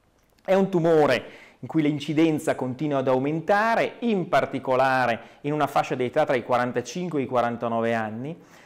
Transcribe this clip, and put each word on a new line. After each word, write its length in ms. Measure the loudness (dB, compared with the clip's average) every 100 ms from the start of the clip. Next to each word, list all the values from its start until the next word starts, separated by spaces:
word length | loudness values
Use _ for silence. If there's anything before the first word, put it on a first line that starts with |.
| _ _ _ _
È 100 | 0
un 160 | 2 4
tumore 540 | 2 4 6 6 2 -2 -16 -20 _
in 80 | -4
cui 140 | 0
l'incidenza 720 | 0 0 -2 2 2 2 -2
continua 440 | -4 -4 -4 -2 0
ad 100 | 2
aumentare, 880 | 0 0 -2 0 0 2 0 -2 -2
in 280 | -2 -2 0
particolare 920 | 0 0 -4 -2 2 2 2 0 -2 -6 -10
in 100 | -4
una 140 | -2 0
fascia 280 | 0 -2
di 100 | -2
età 200 | -2 0
tra 120 | 2 0
i 60 |
quarantacinque 760 | 0 0 0 -4 -6 -6 -4 -4
e 40 |
i 20 | -2
quarantanove 680 | 0 0 -2 -4 -2 0
anni, 420 | -2 -4 -8 -10 -12 -18 -20